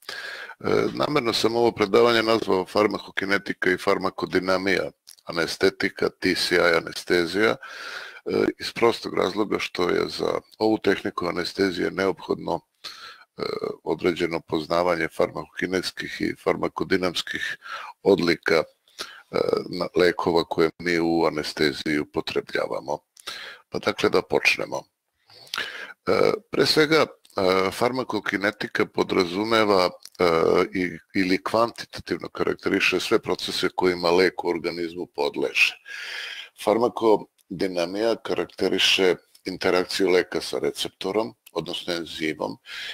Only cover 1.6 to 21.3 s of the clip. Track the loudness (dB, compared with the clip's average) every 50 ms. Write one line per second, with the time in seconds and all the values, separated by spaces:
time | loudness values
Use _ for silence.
1.6 | 2 2 2 2 2 4 6 6 6 6 6 4 4 4 2 2 2 2 0 0
2.6 | 0 0 2 2 2 2 2 -2 -8 -6 -6 -6 -2 0 0 0 0 -4 -6 -2
3.6 | 0 0 0 2 2 0 0 2 0 -4 -4 -4 -6 0 0 0 2 2 0 0
4.6 | 2 0 0 0 0 -4 -8 _ _ -20 -20 _ _ -8 -2 -2 -2 -2 0 2
5.6 | 2 2 2 _ -4 -4 -2 -2 -4 -4 -4 _ 0 0 0 0 0 2 2 4
6.6 | 4 4 4 2 0 -2 -10 -12 -2 2 2 2 2 2 0 2 2 2 2 -2
7.6 | -8 -16 -16 -14 -14 -12 -12 -12 -14 -14 -18 -14 _ -4 0 0 0 0 -2 -4
8.6 | -10 -10 -2 2 2 2 2 2 -6 -6 -2 0 0 0 0 -2 -2 -2 -2 -4
9.6 | -4 -6 -2 -2 0 0 0 0 -2 -2 -4 -4 -2 -2 -2 -4 -6 _ -6 _
10.6 | 0 2 2 2 2 2 2 2 -2 -6 -6 -4 -4 -2 -2 -4 -4 -6 0 0
11.6 | 0 0 2 -2 -4 -2 0 0 0 0 0 -2 -4 -6 -6 -4 -2 -4 -4 -4
12.6 | -6 _ _ _ -18 -18 -18 -16 -18 -20 -20 -20 -20 _ _ -8 -6 -6 -6 -6
13.6 | -6 -8 -8 -8 _ -6 -4 0 0 0 0 0 -2 -2 -2 -6 -6 _ -4 -4
14.6 | -2 0 0 2 2 2 2 0 0 -4 0 0 0 0 0 -8 -12 -10 _ -6
15.6 | -4 -2 -2 -2 -2 -2 -8 -8 -12 -10 -6 -4 -4 -4 -4 -2 0 0 0 0
16.6 | -2 -4 -2 -4 -2 0 0 0 0 -2 -2 -4 -6 -6 -6 -6 -6 -6 -8 -10
17.6 | -12 -12 -12 -12 -12 -14 -16 _ _ 4 4 4 4 2 0 0 _ 2 2 2
18.6 | 2 0 _ _ _ _ _ -16 -16 -14 -16 -20 -18 _ -2 0 0 2 0 -2
19.6 | -2 -6 -6 -6 -6 -2 2 2 4 4 2 2 -2 2 2 2 0 0 2 2
20.6 | 2 2 0 _ -4 0 0 2 2 2 2 2 2 2